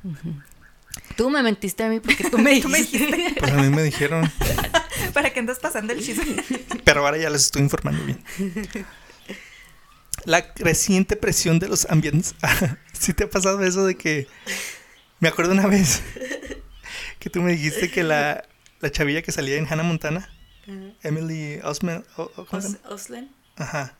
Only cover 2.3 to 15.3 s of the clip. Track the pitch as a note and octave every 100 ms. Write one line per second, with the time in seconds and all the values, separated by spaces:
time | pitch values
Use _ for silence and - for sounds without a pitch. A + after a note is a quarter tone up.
2.3 | B3 A#3+ C#4 G#3 D4 - A#3+ D4 F4 F4
3.3 | - C3+ C#3+ C#3 C#3+ D#3 - C#3+ E3 D#3+
4.3 | - - - - E4+ E4 - F4+ - D4
5.3 | - A#3 B3 D#4 A3+ G#3+ A#3+ B3 G#3+ E4
6.3 | A#3 D#4 B3+ - F4+ - D3 C#3+ D3+ D#3+
7.3 | D3 C3+ C#3+ C#3 D#3 D3 D3 D3 C3 -
8.3 | - F#3+ F3+ G#3 A3 F#3+ - - - -
9.3 | - - - - - - - _ - -
10.3 | E3 F3 - E3+ D#3+ - F#3+ G3 G#3 A3
11.3 | - F3 E3 F#3+ G#3 - D#3 D3+ D3 F#3+
12.3 | - D#3 - E3 C3 - - - F3 G#3
13.3 | G3 F#3+ G3 F#3+ F3+ F#3+ F#3 D#3+ D3+ C3
14.3 | - - - - - - - _ _ E3